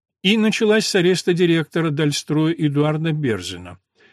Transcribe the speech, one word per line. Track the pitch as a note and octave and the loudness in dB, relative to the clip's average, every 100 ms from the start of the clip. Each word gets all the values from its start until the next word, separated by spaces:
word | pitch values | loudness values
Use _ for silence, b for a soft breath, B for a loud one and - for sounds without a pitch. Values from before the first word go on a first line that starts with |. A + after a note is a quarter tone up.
| _ _ | _ _
и | F3+ A3 | 0 2
началась | G#3+ - A3 A3 - | 2 0 2 2 2
с | |
ареста | G3 F3 F3 - | 0 2 2 0
директора | F3 F3 E3 - E3+ D#3+ | 2 2 2 0 -2 -2
Дальстроя | D3 D3+ C#3+ - D#3 D#3 | 0 -2 -2 -4 0 0
Эдуарда | E3 D3+ C#3+ D3+ D#3 D#3+ | 0 -2 0 0 0 -2
Берзина. | D3+ C3+ G2 F2+ F2+ F2+ F2+ _ b b | -2 -2 -2 -6 -12 -14 -20 _ b b